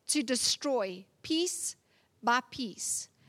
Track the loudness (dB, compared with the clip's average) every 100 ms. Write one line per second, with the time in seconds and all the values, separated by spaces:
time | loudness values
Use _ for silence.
0 | -2 0 2 2 2 2 2 0 0 -4
1 | -14 _ -2 0 0 -2 -6 -8 _ _
2 | _ _ 2 2 0 -6 -8 -6 -4 -4
3 | -6 _